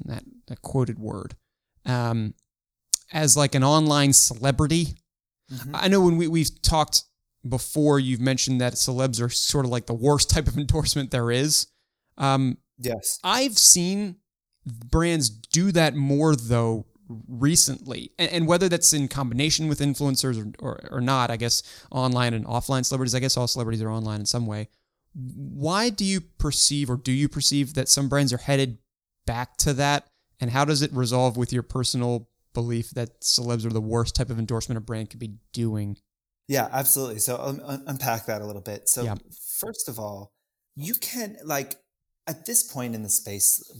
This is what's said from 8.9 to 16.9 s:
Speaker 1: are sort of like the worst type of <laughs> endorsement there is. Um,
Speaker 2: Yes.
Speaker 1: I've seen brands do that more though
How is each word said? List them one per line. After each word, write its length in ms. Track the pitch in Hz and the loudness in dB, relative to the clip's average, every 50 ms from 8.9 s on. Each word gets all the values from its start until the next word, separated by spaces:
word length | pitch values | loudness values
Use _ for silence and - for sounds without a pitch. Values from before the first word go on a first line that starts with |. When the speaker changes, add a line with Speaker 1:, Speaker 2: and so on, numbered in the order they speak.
| 127 123 131 135 120 117 | 0 0 0 0 0 -2
Speaker 1:
are 80 | 120 120 | -2 -2
sort 360 | - - - - - 147 135 | -2 -2 0 0 0 0 0
of 80 | 123 | 0
like 140 | 123 120 104 | -2 -4 -4
the 80 | - 117 | -4 -4
worst 360 | 113 117 143 147 135 - - | 2 4 4 4 4 4 4
type 160 | - 170 139 | 2 2 2
of 100 | 117 117 | 0 0
<laughs> 20 | 139 | 0
endorsement 520 | 147 127 160 156 - - - 147 135 - | 0 0 0 0 0 0 -2 -2 -2 -2
there 180 | - 127 117 117 | -2 0 0 2
is. 380 | 120 127 143 156 147 - - - _ _ _ _ _ _ _ _ _ | 2 2 2 2 2 2 0 -2 _ _ _ _ _ _ _ _ _
Um, 420 | - 139 139 135 135 135 127 - - _ _ _ - | -2 0 2 2 2 2 0 -2 -4 _ _ _ -8
Speaker 2:
Yes. 400 | 123 123 113 104 - - - - - | -6 -6 -6 -4 -4 -6 -6 -4 -2
Speaker 1:
I've 340 | 180 214 247 269 277 214 - | -2 0 0 0 2 4 6
seen 600 | - - - 180 175 180 196 202 208 196 175 - _ _ _ _ _ _ _ _ _ | 8 8 8 6 4 0 -2 -2 -4 -6 -8 -14 _ _ _ _ _ _ _ _ _
brands 640 | - 117 113 120 120 - 165 165 170 170 160 135 113 | -12 -12 -12 -4 0 2 2 4 2 2 2 0 0
do 440 | 107 110 - - - 160 185 196 | -2 -6 -4 0 2 2 4 4
that 240 | 165 170 160 151 131 | 4 4 4 4 2
more 400 | 147 139 139 143 143 156 160 151 | 2 2 2 2 4 4 4 4
though 500 | 120 117 113 120 117 117 113 113 110 107 - | 2 2 0 2 2 2 2 0 -2 -6 -10